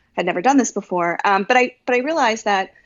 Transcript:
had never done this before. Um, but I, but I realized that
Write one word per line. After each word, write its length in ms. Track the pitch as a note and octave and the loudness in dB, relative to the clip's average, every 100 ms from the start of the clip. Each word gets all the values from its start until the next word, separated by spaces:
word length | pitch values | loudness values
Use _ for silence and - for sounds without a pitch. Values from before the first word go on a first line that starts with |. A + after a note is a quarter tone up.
| _ | _
had 120 | - F3+ | -6 -2
never 160 | F3 | 0
done 140 | A#3+ C#4 | 2 4
this 160 | - | 2
before. 460 | G3+ - F3+ E3+ E3+ | -4 -6 -2 -2 -2
Um, 200 | G3+ G3 | 0 0
but 120 | G3 B3+ | 2 2
I, 200 | B3 - - | 0 -4 -4
but 80 | |
I 60 | B3 | -2
realized 440 | C4+ E4 A#3+ A3 | 0 0 0 0
that 300 | G#3+ G3 F#3+ _ | -2 -2 -2 _